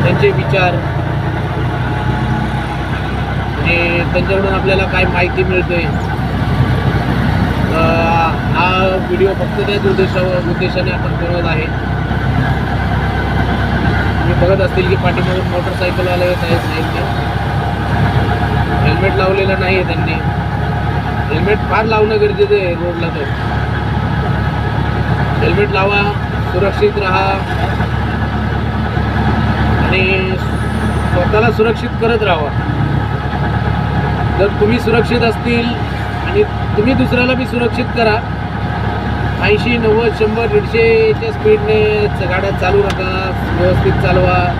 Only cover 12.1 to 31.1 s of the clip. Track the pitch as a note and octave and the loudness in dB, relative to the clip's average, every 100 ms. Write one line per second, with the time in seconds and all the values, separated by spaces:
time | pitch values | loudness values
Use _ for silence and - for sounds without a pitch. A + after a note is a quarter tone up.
12.1 | - - - - - - - - - - | 0 0 2 2 0 0 0 0 0 0
13.1 | - - - - - - - - - - | 0 0 0 0 0 0 0 2 2 0
14.1 | - - C3 F3 F#3+ F3+ F#3 F#3 G3+ F3+ | 0 2 2 4 4 2 2 2 2 2
15.1 | F3+ F3+ F#3 F3+ F3+ F3 F3+ F3+ F3+ F3+ | 0 0 0 0 -2 -2 -2 -2 0 0
16.1 | F3+ F3+ F3 E3+ - - - - - - | 0 0 0 0 0 0 -2 -2 -2 -2
17.1 | - - - - - - - - - - | -2 -2 -2 -2 -2 -2 -2 -2 0 2
18.1 | - - - - - - - - - G3 | 2 2 0 0 0 0 2 2 2 2
19.1 | G3 F#3+ G3 F#3+ F#3+ F#3 F#3+ F3+ - D#3 | 2 2 2 0 0 0 0 0 -2 -2
20.1 | D#3+ - - - - - - - - - | -2 -2 -2 -2 -2 -2 -2 -2 -2 -2
21.1 | - - - F#3+ G#3 - G#3 A3 A3 G#3+ | -2 0 0 0 0 0 0 0 2 2
22.1 | G#3+ G#3 G3 G3+ G#3 F#3 E3+ F3 E3+ E3+ | 2 0 2 2 2 0 -2 -4 -2 -4
23.1 | D#3 C#3 - - - - - - - - | -4 -4 -4 -2 -2 -2 -2 -2 -2 0
24.1 | - - - - - - - - - - | 0 0 0 0 0 0 0 0 0 0
25.1 | - - - D3 F#3 G#3 F#3+ G3 G#3 - | 0 0 2 2 2 0 0 0 0 0
26.1 | G3+ - - - F3+ G3 F#3+ G#3 G3+ F#3+ | -2 -4 -2 -2 0 0 2 0 2 0
27.1 | F#3 G3 F#3+ - - - - - - - | 0 0 -2 -2 -2 -2 -2 -2 -2 -2
28.1 | - - - - - - - - - - | -2 -2 -2 -2 -2 -2 -2 -2 -2 0
29.1 | - - - - - - - - F#3 F#3+ | 0 0 2 0 2 2 2 2 2 2
30.1 | F#3+ F#3 F#3+ - - - - - - - | 0 0 -2 -4 -2 -2 -2 0 0 0